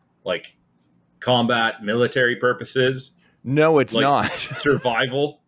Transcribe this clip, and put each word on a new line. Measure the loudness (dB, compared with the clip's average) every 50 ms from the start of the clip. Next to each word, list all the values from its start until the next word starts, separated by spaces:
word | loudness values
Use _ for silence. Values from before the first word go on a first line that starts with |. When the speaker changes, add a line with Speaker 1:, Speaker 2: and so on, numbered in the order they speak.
| _ _ _ _ _
Speaker 1:
like, | -6 -6 -6 -6 -14 _ _ _ _ _ _ _ _ _ _ _ _ _ _
combat, | -2 0 2 2 2 2 0 0 0 -2 -2 -4 -4
military | -2 0 0 0 0 2 0 0 0 0
purposes. | 0 -2 -2 -2 -2 -8 -6 0 0 0 0 0 -4 -10 -16 _ _ _ _ _ _ -6
Speaker 2:
No, | -2 0 2 4 4 4 4
it's | 2 2 0
Speaker 1:
Like, | 0 2
Speaker 2:
not. | 4 2 2 2
<laughs> | -2
Speaker 1:
s-, | -4 -6 -8 -8 -8 -4
survival. | 0 0 0 2 0 -2 -2 0 -2 -2 -2 -2 -2 -4 -4 _ _